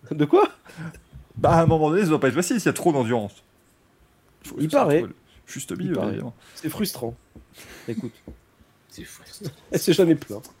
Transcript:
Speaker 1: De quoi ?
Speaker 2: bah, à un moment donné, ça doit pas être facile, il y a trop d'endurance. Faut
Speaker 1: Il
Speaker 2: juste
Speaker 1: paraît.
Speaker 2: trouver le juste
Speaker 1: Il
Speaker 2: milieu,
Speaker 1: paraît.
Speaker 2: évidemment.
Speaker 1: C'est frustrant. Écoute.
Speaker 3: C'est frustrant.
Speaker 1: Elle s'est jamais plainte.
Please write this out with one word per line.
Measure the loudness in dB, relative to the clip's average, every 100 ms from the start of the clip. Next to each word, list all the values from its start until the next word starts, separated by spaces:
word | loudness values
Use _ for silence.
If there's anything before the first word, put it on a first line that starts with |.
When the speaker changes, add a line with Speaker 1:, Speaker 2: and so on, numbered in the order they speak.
| -10
Speaker 1:
De | -2 2
quoi ? | 4 4 -2 -20 -16 -16 -16 _ -20 -18 -2
Speaker 2:
bah, | 4
à | 6
un | 6
moment | 4 2
donné, | 2
ça | 2
doit | 2
pas | 2
être |
facile, | 0 -2 0
il | 0
y |
a |
trop | 0 0
d'endurance. | 0 0 -2 -4 -12 _ _ _ _ _ _ _ _ _ _
Faut | -16 -6
Speaker 1:
Il |
Speaker 2:
juste | 0
Speaker 1:
paraît. | 2 4 2
Speaker 2:
trouver | 0
le | -12 _ _ -18
juste | -16 -10
Speaker 1:
Il | -8
Speaker 2:
milieu, | -4 -4
Speaker 1:
paraît. | -4
Speaker 2:
évidemment. | -6 -10 -14 -20 -12
Speaker 1:
C'est | -10
frustrant. | -6 -6 -6 -10 -10 _ -20 _ -20 -20 -18 -10
Écoute. | -10 -10 -14 -20 -20 _ _ _ _ _
Speaker 3:
C'est | -20
frustrant. | -20 -20 -20 -16 -16 -16 _
Speaker 1:
Elle | -4
s'est | 0
jamais | 2 4 2
plainte. | -2 -14 -16 _